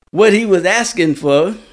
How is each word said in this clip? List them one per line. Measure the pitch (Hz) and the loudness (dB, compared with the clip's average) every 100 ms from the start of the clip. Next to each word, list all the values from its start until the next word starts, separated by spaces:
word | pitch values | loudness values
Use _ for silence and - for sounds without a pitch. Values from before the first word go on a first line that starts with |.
| _ | _
what | 160 214 | 0 2
he | 208 | 2
was | 226 185 170 | 2 0 0
asking | 220 233 - 160 | -2 -4 -2 -2
for, | 143 147 139 175 214 - | -2 0 0 0 -6 -16